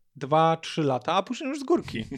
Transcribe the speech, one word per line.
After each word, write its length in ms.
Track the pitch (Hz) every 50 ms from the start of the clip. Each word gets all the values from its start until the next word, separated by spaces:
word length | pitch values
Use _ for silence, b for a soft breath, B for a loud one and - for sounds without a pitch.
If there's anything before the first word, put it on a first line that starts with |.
| _ _ _
Dwa, 420 | 139 147 135 156 160 160 165 160
trzy 260 | 160 - - - 170 156
lata, 300 | 139 127 123 - - 170
a 100 | 190 196
później 260 | - 247 - 330 262
już 100 | 277 294
z 40 | 269
górki. 420 | 262 349 - - - - - 220 - -